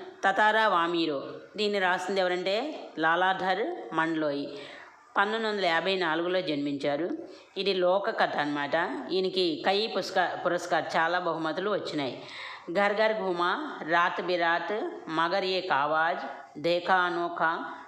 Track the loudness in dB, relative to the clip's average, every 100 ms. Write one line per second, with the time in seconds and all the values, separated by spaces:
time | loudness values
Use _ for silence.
0 | -12 -2 2 4 4 6 4 4 4 2
1 | 0 -2 -6 -10 -12 -4 0 2 2 2
2 | 0 2 2 0 0 0 -2 -8 -10 0
3 | 2 4 2 2 0 0 -2 -4 -4 -2
4 | 0 0 0 -2 -6 -10 -14 -16 -20 -20
5 | -6 0 0 0 -2 0 2 2 2 0
6 | 2 0 0 0 0 -2 -2 -2 -2 0
7 | -2 -6 -10 -18 -12 -4 -2 2 2 2
8 | 0 0 0 2 -2 -2 0 0 0 -4
9 | -4 -2 0 0 0 0 0 0 0 -2
10 | -2 0 0 0 -2 -2 0 -2 0 0
11 | 2 0 -2 -2 -2 -2 -2 -2 -2 -4
12 | -4 -6 -12 -14 -14 -12 -4 0 2 4
13 | 2 2 0 0 0 0 -4 -8 0 2
14 | 4 0 0 2 2 2 0 -4 -4 -8
15 | -4 0 0 0 0 -2 2 2 2 2
16 | 0 -2 -6 -10 -14 -4 0 0 4 4
17 | 4 0 -4 0 0 0 -6 -12